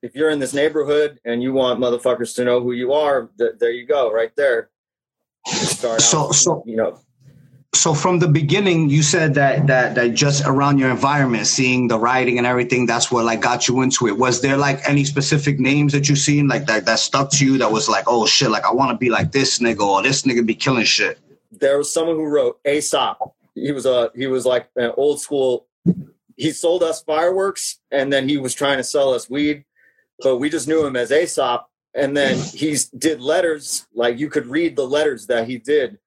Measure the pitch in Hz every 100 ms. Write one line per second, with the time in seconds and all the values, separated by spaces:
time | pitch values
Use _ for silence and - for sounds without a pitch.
0 | 120 139 156 151 131 139 156 156 143 147
1 | 147 139 117 120 127 131 127 120 123 120
2 | 127 117 117 - 123 123 123 123 123 147
3 | 151 135 113 101 117 110 117 120 120 147
4 | 120 110 117 - 143 117 - _ _ _
5 | _ _ _ _ - - - - 123 113
6 | - 160 143 - 180 151 113 110 101 -
7 | _ _ - - - _ _ - 175 147
8 | 185 180 160 151 147 196 196 165 151 147
9 | 147 180 156 143 139 135 143 127 120 117
10 | 120 113 143 143 143 135 143 139 131 117
11 | 139 147 131 113 101 - 131 127 120 113
12 | 117 127 123 123 123 123 120 127 120 117
13 | - 127 117 113 123 123 - 123 131 131
14 | 117 101 127 120 135 135 143 147 - 143
15 | 139 143 139 156 143 139 127 143 147 143
16 | 147 143 - 147 143 117 143 107 104 113
17 | - - 139 143 135 135 113 107 113 101
18 | 107 120 104 - 127 107 95 120 135 117
19 | 123 107 - 139 135 - 117 104 101 98
20 | 131 139 135 120 113 113 143 127 101 -
21 | 101 - _ - _ - 139 143 143 165
22 | 165 160 156 147 123 - 143 147 143 147
23 | 117 - - _ _ - 139 139 127 123
24 | 117 123 135 131 123 123 - - 120 -
25 | 143 143 - 143 131 123 _ _ - -
26 | - _ _ - 156 - 170 180 165 156
27 | - 156 170 185 196 190 - - _ 139
28 | 135 139 131 147 127 - 143 135 123 147
29 | 139 123 - 135 147 147 _ _ _ _
30 | _ _ 135 127 147 156 135 160 147 127
31 | 120 160 170 - 131 120 - _ _ -
32 | 139 143 139 131 - - 156 147 - 123
33 | 160 151 127 170 175 151 135 - - 110
34 | 120 120 147 151 120 147 170 131 127 147
35 | 151 123 - 120 113 123 123 147 123 101